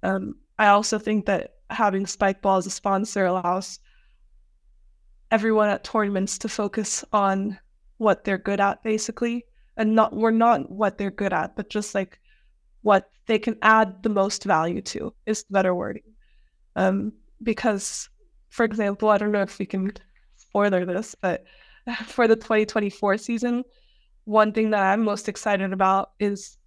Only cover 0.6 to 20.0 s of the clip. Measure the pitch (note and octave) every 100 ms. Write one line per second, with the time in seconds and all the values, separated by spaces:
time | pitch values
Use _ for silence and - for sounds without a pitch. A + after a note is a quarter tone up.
0.6 | G#3 G3+ G#3+ G#3+ G#3+ G#3+ G3 F#3+ - _
1.6 | _ - G#3+ F#3+ G3 - G3 G3 G3 F#3+
2.6 | F#3 - G3+ G3 G#3+ G#3 F#3 F#3 F3 F#3
3.6 | F#3+ - _ _ _ _ _ _ _ _
4.6 | _ _ _ _ _ _ _ A3 A3 G#3+
5.6 | G#3 G3 - A3+ G3+ G3 F#3+ - A3 -
6.6 | G3+ - G3+ - - G#3+ G3 G3 G3+ F#3+
7.6 | _ _ _ _ A3 G3 - F#3+ - G3
8.6 | G3+ - A3+ A3 A3 A3+ A#3+ A#3 - _
9.6 | _ - G#3+ A3+ A3 - A3+ A3+ A#3 A#3
10.6 | - F#3+ G#3 G3 G3+ - G3+ F3 - -
11.6 | G3+ G#3+ G#3 G3+ F#3 - _ _ _ _
12.6 | _ _ G#3+ G3 - _ - A3 A3 A3
13.6 | G#3+ A3 G#3+ F#3+ A#3 G3+ F#3+ - G3 E3
14.6 | E3 F3 - - - - - G#3+ - G3
15.6 | F#3+ F3+ - A3 _ _ _ _ _ _
16.6 | _ - F#3 G3 G#3 - _ _ A3+ G#3+
17.6 | A#3+ G3+ - - - _ _ _ _ -
18.6 | A#3 A3 G3+ G3 G#3+ G3+ G#3 G#3 G3 -
19.6 | G3 G3 F#3+ -